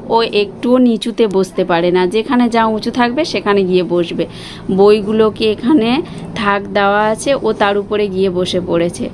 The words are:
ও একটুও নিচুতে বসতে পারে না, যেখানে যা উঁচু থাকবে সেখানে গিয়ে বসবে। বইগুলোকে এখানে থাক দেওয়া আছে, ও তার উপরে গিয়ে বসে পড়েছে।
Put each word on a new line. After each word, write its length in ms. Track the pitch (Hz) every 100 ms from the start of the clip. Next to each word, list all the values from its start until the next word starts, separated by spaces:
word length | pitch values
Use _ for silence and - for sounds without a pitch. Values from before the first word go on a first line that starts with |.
| -
ও 80 | 226 226
একটুও 440 | 208 202 - 240 254
নিচুতে 460 | 247 220 233 220 226
বসতে 360 | 190 190 -
পারে 260 | 185 170 175
না, 120 | 180 180
যেখানে 380 | 214 220 247 240
যা 140 | 226 226
উঁচু 240 | 220 233
থাকবে 320 | 254 240 247
সেখানে 360 | 320 214 208 202
গিয়ে 220 | 185 185
বসবে। 400 | 165 175 170 175 170 - - - -
বইগুলোকে 720 | 185 202 214 202 220 220 202 220
এখানে 400 | 208 233 302 226 262 349 - -
থাক 260 | - 202 202 202
দেওয়া 340 | 196 202 202
আছে, 280 | 214 220 -
ও 140 | 269 214
তার 240 | 214 208 202
উপরে 280 | 202 208 208
গিয়ে 220 | 185 190
বসে 300 | 180 185 185
পড়েছে। 440 | 175 170 170 - -